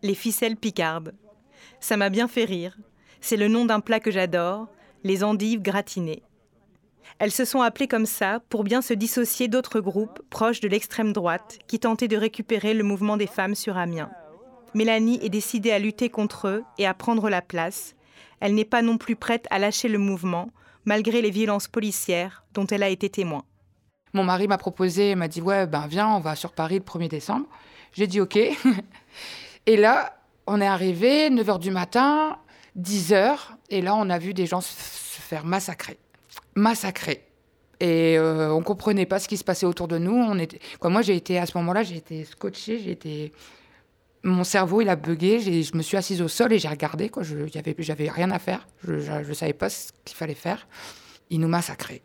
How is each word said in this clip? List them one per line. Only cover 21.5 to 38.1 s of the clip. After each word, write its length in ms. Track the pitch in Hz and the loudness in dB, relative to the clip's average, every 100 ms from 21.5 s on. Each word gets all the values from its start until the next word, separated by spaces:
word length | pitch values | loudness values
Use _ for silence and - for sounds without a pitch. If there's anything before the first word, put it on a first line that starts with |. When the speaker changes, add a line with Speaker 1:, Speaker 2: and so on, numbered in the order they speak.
| 202 - | 0 -2
Speaker 1:
policières 800 | 233 214 190 - 175 185 - _ | -4 -4 -4 -2 -2 -2 -10 _
dont 140 | - 196 | -4 -2
elle 160 | 202 | 0
a 40 | 196 | 0
été 220 | 185 202 | 0 -2
témoin. 320 | 190 180 147 - _ _ _ _ _ _ | -2 -4 -4 -10 _ _ _ _ _ _
Speaker 2:
Mon 100 | 202 | 0
mari 240 | 185 180 196 | 2 2 2
m'a 120 | 190 | 0
proposé, 580 | 190 - 185 170 202 196 | -2 0 0 4 2 2
m'a 100 | 165 | -2
dit, « 140 | 165 | -2
Ouais, 240 | 170 196 185 | 0 0 2
ben 220 | 151 151 | -2 -2
viens, 200 | 170 214 | 0 2
on 120 | 214 | 2
va 160 | 160 156 | 0 -6
sur 160 | 165 | -8
Paris 240 | - 160 190 | -4 -2 -2
le 80 | |
premier 240 | 190 170 165 | -4 -6 -4
décembre. » 380 | 156 - 214 302 - - - - | -6 -4 -4 -4 -12 -20 -20 -20
J'ai 140 | - 180 | -2 0
dit, « 140 | 190 | 2
Ok. » 160 | 185 208 233 294 262 196 - - _ - | 2 4 2 4 2 2 -2 -20 _ -18
<laughs> 480 | - - - - - | -16 -16 -20 -4 4
Et 100 | 220 | 6
là, 400 | 208 254 - - _ _ - | 8 6 0 -10 _ _ -2
on 160 | 208 | 0
est 40 | 196 | 2
arrivé, 640 | 190 185 170 226 285 311 | 2 0 2 4 6 4
neuf 180 | 254 214 | 4 2
heures 80 | 190 | 0
du 120 | 175 | 0
matin, 680 | 190 175 240 277 302 311 - - - - | -2 0 2 4 4 0 -4 -16 -20 -18
dix 380 | - 180 202 165 | -10 -4 -2 4
heures, 460 | 196 208 285 - 226 _ | 4 6 2 -4 -20 _
et 140 | 202 | -4
là, 120 | 180 | 0
on 140 | 214 202 | 0 2
a 100 | 175 | -2
vu 140 | 175 | -2
des 140 | 190 175 | -2 -2
gens 160 | 180 | -2
se, 100 | 180 | -4
se 480 | - - - - - | -10 -14 -12 -12 -14
faire 240 | - 156 | -10 -8
massacrer. 540 | 156 185 190 - - - _ _ _ - - | -2 -4 -4 -10 -12 -16 _ _ _ -20 -6
Massacrer. 680 | - 214 226 190 185 - 143 _ _ _ _ _ _ | 2 2 2 -4 -6 -6 -6 _ _ _ _ _ _
Et, 360 | 180 165 165 | 2 4 6